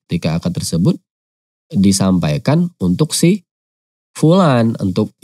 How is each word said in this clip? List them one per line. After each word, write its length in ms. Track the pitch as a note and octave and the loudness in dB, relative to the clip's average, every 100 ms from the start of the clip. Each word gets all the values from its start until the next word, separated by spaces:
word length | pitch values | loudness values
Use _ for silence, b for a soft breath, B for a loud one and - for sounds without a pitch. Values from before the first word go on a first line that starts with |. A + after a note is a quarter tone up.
| - | -8
ketika 320 | E2+ E2+ E2+ | -6 -4 -4
akad 160 | F2+ | -4
tersebut 480 | - - E2 G2 - _ _ _ _ _ _ _ | -6 -4 -2 0 -2 _ _ _ _ _ _ _
disampaikan 960 | - G2+ F#2+ F#2+ F#2 D2+ D2 - D#3+ F3 - | 0 2 2 2 0 0 -2 0 0 -2 -4
untuk 400 | F2+ F#2 D#3 - | -4 0 -2 0
si 240 | E3+ G3+ _ _ _ _ _ _ _ | 0 0 _ _ _ _ _ _ _
fulan, 640 | - D#3 F#3+ D#3+ B2 A2+ - | -2 2 4 4 2 0 -2
untuk 400 | G2 G2+ G#2 _ | -4 -2 -4 _